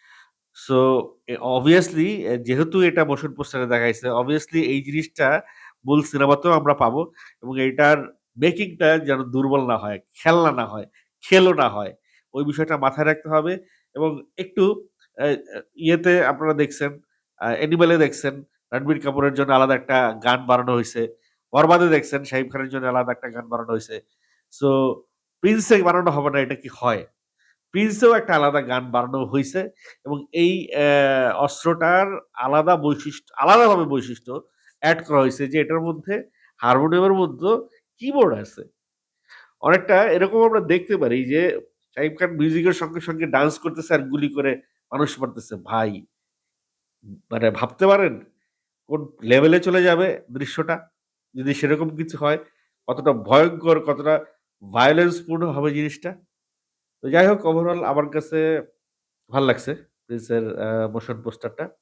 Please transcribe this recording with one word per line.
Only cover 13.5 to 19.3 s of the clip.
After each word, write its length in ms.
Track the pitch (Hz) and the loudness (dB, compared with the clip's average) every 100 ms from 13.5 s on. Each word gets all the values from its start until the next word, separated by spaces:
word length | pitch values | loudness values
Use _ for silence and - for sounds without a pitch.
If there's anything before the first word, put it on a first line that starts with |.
| 185 - _ _ | -6 -12 _ _
এবং 280 | 135 160 143 - - | -4 -4 -4 -12 -14
একটু, 520 | 185 - 190 208 - _ _ - | -8 0 0 0 -8 _ _ -4
এ, 80 | 143 | -2
এ, 340 | 139 - 104 - | -2 -6 -18 -18
ইয়েতে 500 | - 160 165 175 180 | -6 0 2 2 2
আপনারা 300 | 139 139 156 | 2 0 -2
দেখছেন, 460 | 147 147 - 143 143 _ _ _ - | 0 -2 -4 -8 -10 _ _ _ -10
আহ, 140 | 113 117 | -6 -4
অ্যানিমেলে 420 | 151 165 165 170 | -2 2 4 4
দেখছেন, 440 | 143 - 143 139 135 _ - | 2 0 -8 -8 -16 _ -10
রণবীর 280 | 123 139 156 | -8 -4 -4
কাপুরের 340 | 143 139 143 | -4 0 0